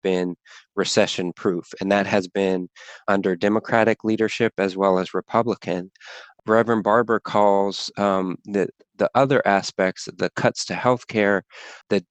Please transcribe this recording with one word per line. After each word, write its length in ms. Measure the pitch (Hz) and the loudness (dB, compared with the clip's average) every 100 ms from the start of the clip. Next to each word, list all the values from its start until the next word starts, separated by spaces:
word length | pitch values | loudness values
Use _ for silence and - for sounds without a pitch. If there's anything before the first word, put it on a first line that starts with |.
been 320 | 95 92 90 87 _ - _ 101 | -2 -2 -2 -6 _ -20 _ -4
recession-proof. 880 | 92 - 98 - 90 - 107 87 - - | -2 0 0 -2 -6 -4 -4 -4 -6 -6
And 100 | 95 | 0
that 140 | 101 95 | 0 0
has 220 | 104 90 | -2 -2
been 420 | 98 95 92 90 - - - - | -2 0 -2 -4 -14 -20 -12 -4
under 280 | 101 95 87 | -2 0 0
Democratic 680 | 104 110 - 117 110 107 | 0 0 0 0 2 0
leadership 500 | 110 110 110 - 113 - | -2 0 0 0 -2 0
as 200 | 98 95 | -2 0
well 220 | 98 92 | 2 2
as 140 | 90 | 0
Republican. 760 | 92 - 113 117 101 - 87 92 _ - - - _ - | -4 -2 -2 0 -2 -4 -4 -6 _ -20 -20 -20 _ 2
Reverend 380 | 110 113 117 | 2 4 2
Barber 360 | 98 113 117 110 | 4 2 2 0
calls, 720 | - 107 104 98 98 92 - - | 0 2 4 4 2 -4 -8 -2
um, 400 | 101 95 92 - - | 0 0 -2 -6 -4
the, 240 | 101 90 - _ - | -2 -2 -4 _ -2
the 120 | 101 123 | 0 2
other 300 | 135 135 - | 2 2 2
aspects, 640 | 98 - - 92 - - 90 | 0 0 -2 -2 -2 -12 -6
the 120 | 92 - | -6 -2
cuts 260 | 120 - - | -2 -2 -6
to 80 | |
healthcare, 680 | - 123 123 - 110 101 98 - - - - - | -4 -2 -2 -2 0 2 2 -2 -14 -20 -20 -4
the 160 | 101 - | -4 -2